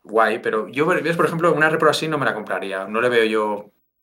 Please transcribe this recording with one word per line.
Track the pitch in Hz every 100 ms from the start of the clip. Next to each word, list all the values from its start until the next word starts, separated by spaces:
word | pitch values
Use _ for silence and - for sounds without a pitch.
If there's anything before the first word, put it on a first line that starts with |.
guay, | - 110 110 113
pero | 117 110 104
yo, | 123 160
ves, | 165 147 170
por | 156
ejemplo, | 170 170
una | 151 156
repro | 156 156
así | 143 160
no | 147
me | 120
la |
compraría. | 107 101 95 95 95 101
No | 110
le | 123
veo | 120 110
yo, | 110 107 104 - _ _ _